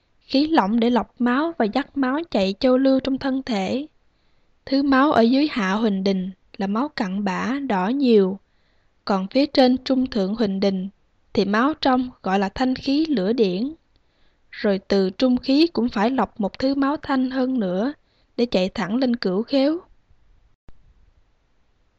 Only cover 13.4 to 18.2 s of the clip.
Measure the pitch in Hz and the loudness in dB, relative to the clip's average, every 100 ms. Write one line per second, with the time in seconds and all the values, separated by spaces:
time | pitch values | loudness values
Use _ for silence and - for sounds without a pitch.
13.4 | 196 180 269 320 _ _ _ _ _ _ | 0 0 -6 -8 _ _ _ _ _ _
14.4 | _ - 214 196 - 196 190 - 262 247 | _ -4 -2 -2 0 0 0 0 0 0
15.4 | - 277 330 - 240 208 220 262 190 - | 2 2 2 0 -2 0 0 0 -4 -4
16.4 | 190 - 262 277 269 302 - 269 254 262 | -6 -2 -2 0 -2 -2 -2 -2 0 -2
17.4 | 254 262 185 185 247 - _ _ | -2 -2 -2 -2 -4 -6 _ _